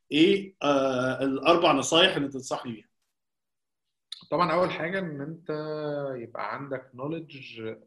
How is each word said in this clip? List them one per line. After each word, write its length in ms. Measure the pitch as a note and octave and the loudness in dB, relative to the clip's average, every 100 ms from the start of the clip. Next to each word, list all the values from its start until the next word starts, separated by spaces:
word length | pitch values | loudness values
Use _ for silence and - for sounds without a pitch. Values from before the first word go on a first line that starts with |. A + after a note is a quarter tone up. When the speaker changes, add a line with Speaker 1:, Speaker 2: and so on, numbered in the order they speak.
| - | -2
Speaker 1:
إيه، 420 | C#3+ F3 G3 - - | 4 6 4 0 -4
آه، 640 | C#3 C#3 C3+ B2+ C3 B2+ | 2 2 2 0 0 0
الأربع 480 | C3+ C3+ D#3 E3+ E3+ | -2 0 4 6 6
نصايح 440 | C#3 B2+ E3 F3+ D3+ | 4 4 4 4 4
اللي 120 | C#3 | -4
تنصحني 440 | C3 B2+ D3+ B2+ | -6 -6 -6 -6
بيها؟ 160 | A2 - _ _ _ _ _ _ _ _ _ _ _ _ - - | -12 -14 _ _ _ _ _ _ _ _ _ _ _ _ -20 -4
Speaker 2:
طبعًا 220 | D3 F3 | 0 2
أول 180 | E3 F3+ | 2 2
حاجة 280 | - D#3+ F#3+ | 0 -4 -4
إن 220 | F3+ C#3+ | -4 -6
أنت 300 | C#3+ E3 - D3+ D#3 D3+ D3+ C#3+ C#3 C3 | -8 -10 -8 -6 -6 -6 -4 -4 -6 -8
يبقى 320 | A#2 - G#2 | -10 -8 -8
عندك 360 | A#2+ C#3 C3 C3 B2 | -6 -6 -8 -10 -10
knowledge 640 | C#3+ E3 C#3+ C#3 A#2+ A#2 A2 A2 | -8 -8 -10 -16 -18 -12 -10 -12